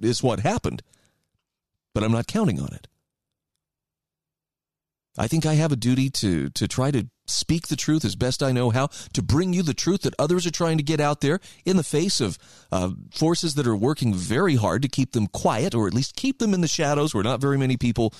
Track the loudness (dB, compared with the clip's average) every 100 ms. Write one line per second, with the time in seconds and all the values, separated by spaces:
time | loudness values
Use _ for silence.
0 | -2 0 0 0 -2 -2 -4 -8 -14 _
1 | _ _ _ _ _ _ _ _ _ -2
2 | 0 0 0 0 0 0 -6 -12 -20 _
3 | _ _ _ _ _ _ _ _ _ _
4 | _ _ _ _ _ _ _ _ _ _
5 | _ -6 -2 0 2 2 2 0 2 2
6 | 0 0 0 0 -2 -4 -4 0 0 0
7 | -4 _ -6 -6 0 -2 -2 -4 0 0
8 | 0 -2 -2 0 0 2 2 2 -2 -6
9 | -8 -6 0 2 2 0 0 0 0 0
10 | 0 0 2 2 0 -2 0 0 0 0
11 | 0 2 0 0 -4 -8 0 0 2 0
12 | 0 0 -2 -4 -16 -20 -6 -2 -2 -6
13 | -12 0 0 2 -2 -2 0 2 0 0
14 | 0 0 0 0 4 4 2 0 0 -2
15 | -2 0 -2 -2 -2 0 0 0 0 0
16 | -4 -4 -4 0 0 2 0 0 0 2
17 | 0 0 -2 0 0 0 0 0 0 0
18 | 0